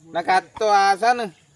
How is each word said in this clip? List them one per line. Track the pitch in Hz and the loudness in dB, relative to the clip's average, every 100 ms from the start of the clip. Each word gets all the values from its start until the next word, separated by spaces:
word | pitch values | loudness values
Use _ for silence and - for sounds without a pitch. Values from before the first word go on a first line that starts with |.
| - | -10
નકર | 160 175 | -10 0
આજ | 185 190 - | -2 -2 -6
તો | 220 | 0
આ | 202 196 196 | 2 2 0
છે | 220 | 0
ને | 247 220 - _ | -2 -4 -12 _